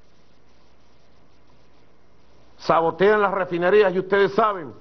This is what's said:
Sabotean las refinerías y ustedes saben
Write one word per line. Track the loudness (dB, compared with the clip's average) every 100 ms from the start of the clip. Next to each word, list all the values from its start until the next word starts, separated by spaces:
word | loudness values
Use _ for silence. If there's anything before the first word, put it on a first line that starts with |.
| -20 -20 -20 -20 -20 -20 -20 -20 -20 -20 -20 -20 -20 -20 -20 -20 -20 -20 -20 -20 -20 -20 -20 -20 -20 -8
Sabotean | -2 0 0 0 2 2
las | 0
refinerías | -2 -4 -2 2 4 2
y | 0
ustedes | -2 0 0
saben | 0 -2 -2 -10 -18